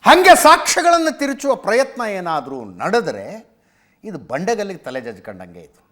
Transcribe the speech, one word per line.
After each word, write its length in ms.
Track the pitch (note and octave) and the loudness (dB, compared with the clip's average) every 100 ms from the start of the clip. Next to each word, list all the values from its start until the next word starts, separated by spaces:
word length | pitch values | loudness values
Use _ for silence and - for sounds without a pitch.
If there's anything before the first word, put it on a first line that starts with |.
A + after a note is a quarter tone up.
ಹಂಗೆ 340 | - D#4+ F#4 E4+ | 6 6 8 6
ಸಾಕ್ಷ್ಯಗಳನ್ನು 840 | D4+ E4 - - E4+ E4+ D#4+ D#4 | 8 4 4 0 2 2 0 -4
ತಿರುಚುವ 360 | C#4+ C#4 C#4 C4 | -6 -4 -4 -4
ಪ್ರಯತ್ನ 460 | - A3+ C4 - A3+ | 0 0 0 -4 -8
ಏನಾದರೂ 560 | G3 E3+ D#3 C3 C3+ G#2+ | -6 -4 -6 -6 -12 -14
ನಡೆದ್ರೆ, 840 | F2+ C3+ A3+ F#3 A2 G#2 G#3 - _ _ _ _ _ | -8 -2 -2 -2 -8 -12 -16 -20 _ _ _ _ _
ಇದು 140 | G3+ E3 | -16 -16
ಬಂಡೆಗಲ್ಲಿಗೆ 640 | F#2+ C3 F#3 A#3 G3 F3+ | -10 -8 -4 -4 -6 -10
ತಲೆ 220 | - C3 | -12 -12
ಜಜ್ಕೊಂಡಂಗೆ 580 | A#2 G2+ - F#2+ F2+ F2 | -12 -16 -18 -18 -18 -20
ಇದು. 280 | D#2+ _ _ | -20 _ _